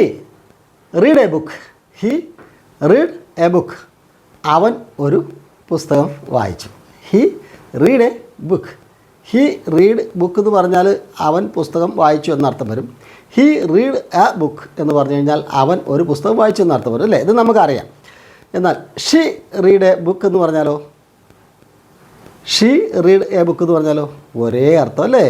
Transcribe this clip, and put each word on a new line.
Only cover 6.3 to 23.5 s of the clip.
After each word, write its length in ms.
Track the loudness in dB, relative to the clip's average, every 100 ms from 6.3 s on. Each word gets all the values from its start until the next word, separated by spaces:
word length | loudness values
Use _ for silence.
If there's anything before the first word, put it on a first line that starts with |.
| -4
വായിച്ചു. 340 | -4 -8 -16 -20 _ _ -2
He 120 | 2 2 -2 -16 -20 -10 0
read 180 | 2 2 0
a 40 | -2 -14 -14 -6
book. 160 | -6 -6 -20 _ _ _ _ -4
He 120 | 0 0 -2 -2 2
read 200 | 4 2 -4 -4
book 120 | -2 -2
എന്ന് 140 | 0 2
പറഞ്ഞാൽ 280 | 2 2 2 0 -6 -6 -2
അവൻ 160 | -2 -4 -6
പുസ്തകം 320 | -4 -4 -2 0
വായിച്ചു 280 | 0 0 -2 -2
എന്നർത്ഥം 320 | -2 -2 -4
വരും. 160 | -4 -8 -14 -20 -20 _ 2
He 100 | 2 2 0
read 200 | 0 0 -2 -2 0
a 20 | 2 0
book 180 | -6 -6 -14 -6
എന്ന് 120 | -2 0
പറഞ്ഞു 200 | 0 0
കഴിഞ്ഞാൽ 220 | 0 -2 -2 0
അവൻ 160 | 0 0 -2
ഒരു 100 | -2 -2
പുസ്തകം 260 | -2 -2 0
വായിച്ചു 220 | 0 2
എന്നർത്ഥം 280 | 0 0 -2
വരും, 120 | -2 0
അല്ലേ? 120 | 0 2
ഇത് 60 | 2
നമുക്കറിയാം. 440 | 2 2 2 0 -8 -20 -20 -20 -20 -20 _ -4
എന്നാൽ 200 | -2 -2 -8 -12 0
she 160 | 0 0 -4 -10 0 4
read 160 | 4 4
a 20 | 2 -2
book 140 | -2 0
എന്ന് 120 | 0
പറഞ്ഞാലോ, 340 | 0 0 -2 -4 -10 _ _ _ _ _ _ _ _ _ _ _ _ -20 -20 -18 -6
she 180 | 0 2 2 0 0 4
read 160 | 4 2 0
a 40 |
book 100 | 0